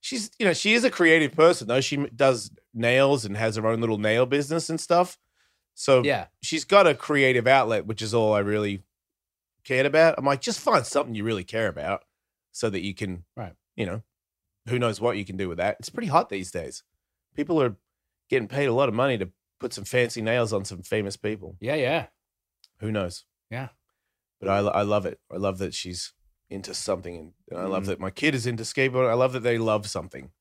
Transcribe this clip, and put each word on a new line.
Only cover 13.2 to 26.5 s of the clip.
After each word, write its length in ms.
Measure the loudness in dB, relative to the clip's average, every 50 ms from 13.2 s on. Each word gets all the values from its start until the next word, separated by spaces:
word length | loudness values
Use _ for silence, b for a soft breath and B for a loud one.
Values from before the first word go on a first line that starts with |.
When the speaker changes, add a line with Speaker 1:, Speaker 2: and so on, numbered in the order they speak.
| -12 _ _
Speaker 2:
Right. 180 | -14 -14 -14 -16 _ _ _ _
Speaker 1:
you 100 | -8 -6
know, 160 | -6 -6 -8 -10 _ _ _ _ _ _ _ _ _ _ _ _ -4
who 100 | -2 0
knows 220 | 0 -2 -2 0
what 160 | -2 -2 0
you 80 | -2 -6
can 120 | -8 -6
do 120 | -6 -6 -6
with 100 | -4 -2
that." 180 | -2 -2 -2 -4
It's 80 | -10 -10
pretty 180 | -10 -8 -6 2
hot 200 | 2 2 2 2
these 200 | -6 -8 -8 -6
days. 320 | -8 -8 -8 -8 -12 -16 _ _ _ _ _ _ _ _ _ _ _
People 260 | -6 -2 0 2 2
are 140 | 2 2 0 _ _ _ _ _ _ _ _ _ _ _
getting 200 | -2 -2 -2 -2
paid 180 | -2 -2 0
a 60 | 2
lot 160 | 2 2 2 2
of 60 | 2
money 240 | 0 0 0 0 -2
to 120 | -4 -6 _ _ _ _ _ _
put 120 | -10 -10
some 120 | -8 -10 -10
fancy 360 | -2 0 0 0 0 -2 -4
nails 320 | -2 0 0 0 0 0
on 120 | -2 -4 -4
some 180 | -6 -12 -14
famous 340 | -8 -4 -4 -2 -2 -4 -8
people. 400 | -6 -6 -6 -6 -6 -10 -18 -16 -10
Speaker 2:
Yeah, 160 | -6 -4 -2
yeah. 300 | -2 0 0 0 -2 -4 -8 _ _ _ _ _ _ _ _ _ _ _ _ _ _
Speaker 1:
Who 120 | -6 -4
knows? 320 | -2 -2 -4 -4 -6 -12 _ _ _ _ _ _
Speaker 2:
Yeah. 180 | -12 -12 -12 -12 _ _ _ _ _ _ _ _ _ _ _ _ _ _
Speaker 1:
But 80 | -2 0
I, 100 | 0 2
I 240 | 2 2 2 0
love 240 | 0 2 0 0 0
it. 140 | -2 -8 _ _ _
I 40 | -8
love 220 | -4 -4 -4 -2 -4
that 160 | -6 -6 -6
she's 380 | -8 -10 -10 -10 -12 -12 -14 _ _ _ _ _ _ _ _